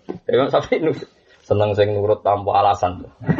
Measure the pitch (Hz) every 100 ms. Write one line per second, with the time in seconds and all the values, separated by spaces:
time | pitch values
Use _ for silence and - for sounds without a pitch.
0 | - - - 117 143 147 - - 165 127
1 | - _ _ _ - 104 107 101 104 101
2 | 101 107 98 101 98 101 101 98 92 92
3 | - - -